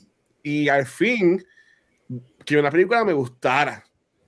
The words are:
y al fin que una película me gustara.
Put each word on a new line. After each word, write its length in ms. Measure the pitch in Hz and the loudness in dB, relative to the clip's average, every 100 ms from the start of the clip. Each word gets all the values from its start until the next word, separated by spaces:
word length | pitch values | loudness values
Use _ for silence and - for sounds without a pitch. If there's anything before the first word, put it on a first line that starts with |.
| _ _ _ _ | _ _ _ _
y 240 | 147 147 143 | -6 -2 2
al 160 | 139 127 | 0 -2
fin 580 | - 208 240 180 190 - _ _ _ _ _ - 123 - _ - | -2 -2 2 2 0 -4 _ _ _ _ _ -16 -14 -16 _ -2
que 120 | 147 | 0
una 120 | 143 | 2
película 340 | 160 190 233 | 2 2 2
me 100 | 208 | 0
gustara. 720 | 147 123 - 135 135 143 - _ _ _ _ | -2 -4 -4 -2 0 -2 -6 _ _ _ _